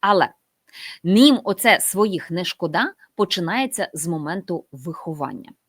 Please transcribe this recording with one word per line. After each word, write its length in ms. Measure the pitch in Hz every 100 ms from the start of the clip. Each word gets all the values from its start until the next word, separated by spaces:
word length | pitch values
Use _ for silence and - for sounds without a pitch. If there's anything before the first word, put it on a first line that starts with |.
Але 280 | 196 202 127 _ _ _ _ - - -
ним 360 | 170 202 277 277
оце 360 | - 196 233 196
«своїх 520 | - 190 214 180 -
не 140 | 165 175
шкода» 480 | - 170 156 277 - _ -
починається 720 | 202 - 165 220 269 - 196
з 140 | 156 160
моменту 580 | 160 147 185 190 170 -
виховання. 800 | 135 127 156 - 151 135 - - -